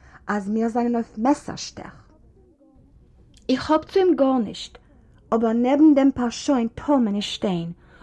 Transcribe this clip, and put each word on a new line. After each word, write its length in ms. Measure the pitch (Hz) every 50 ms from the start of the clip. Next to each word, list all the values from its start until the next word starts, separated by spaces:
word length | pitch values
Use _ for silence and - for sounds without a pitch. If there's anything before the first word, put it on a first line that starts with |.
| - - - - -
אז 240 | - 202 208 190 196
מיר 180 | 214 220 226 233
זיינען 260 | 220 247 240 240 240
אויף 240 | 233 220 - - 214
מעסערשטעך. 880 | 220 262 294 - - - - - - - - - - - - - - _ - _ _ - _ _ _ _ _ _ 302 311 _ - - _ _ _ _ _ _ _ - _ _ - _ -
איך 220 | 262 254 - -
האב 140 | 311 311 311
צו 140 | - - 392
אים 160 | 370 370 311
גאר 220 | - 277 269 262 254
נישט, 400 | 220 190 175 - - - _ - _ _ _ _ _ _ _ - _ _ 220
אבער 180 | 233 233 226
נעבן 420 | 220 233 240 247 277 285 311 320 294
דעם 160 | 269 269 277
פאר 200 | - - 240 233
שוין 380 | - - - - 285 247 226 226
טאר 280 | - - - - 294
מען 160 | 269 240 208
נישט 220 | 202 208 202 - -
שטיין 380 | - - 208 180 170 165 170 170 - - - - -